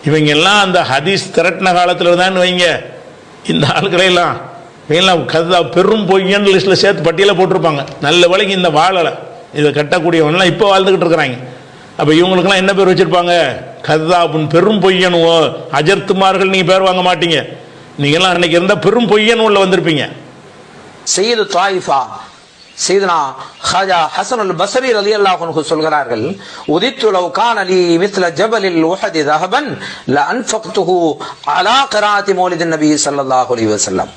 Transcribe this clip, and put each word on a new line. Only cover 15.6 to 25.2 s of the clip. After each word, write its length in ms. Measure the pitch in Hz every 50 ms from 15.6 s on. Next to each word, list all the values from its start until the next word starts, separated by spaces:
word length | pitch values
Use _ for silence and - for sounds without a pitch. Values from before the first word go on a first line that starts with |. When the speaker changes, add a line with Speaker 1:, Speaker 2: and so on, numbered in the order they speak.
| - -
Speaker 1:
அஜர்த்துமார்கள் 760 | 135 143 156 160 196 180 - - 196 185 190 190 185 185 196 190
நீங்க 240 | 190 190 180 160
பேர் 200 | 185 190 190 190
வாங்க 220 | 180 185 180 180 180
மாட்டீங்க. 420 | 160 170 170 160 139 117 - - - - - - - - - -
நீங்க 200 | - 143 143 147
எல்லாம் 160 | 165 185 185
அன்னைக்கு 240 | 175 175 175 170 160
இருந்தா 180 | 170 180 190 208
பெரும் 340 | - - 190 220 240 233 180
பொய்யன் 300 | 208 214 214 220 233 220
உள்ள 260 | 220 214 202 196 196
வந்திருப்பீங்க. 480 | 185 185 175 160 170 160 139 110 - - - - - - - - - - - - - - - - - - -
Speaker 2:
சையது 400 | - - - 180 196 226 240 220
தாயிஃபா 600 | 202 - - 175 190 196 190 180 - - 143 135 127 - - - - - - - - - - - - - - - - -
சையதுனா 460 | 180 196 196 185 170 160 143 135 - - - - - - - -
ஹாஜா 240 | - 180 196 190 185 170 160 151 -
ஹசனுல் 400 | - 196 - 254 233 208 190 175 160
பஸ்ரி 320 | 185 196 - 254 262 254
ரலியல்லாஹு 440 | 226 208 196 208 214 208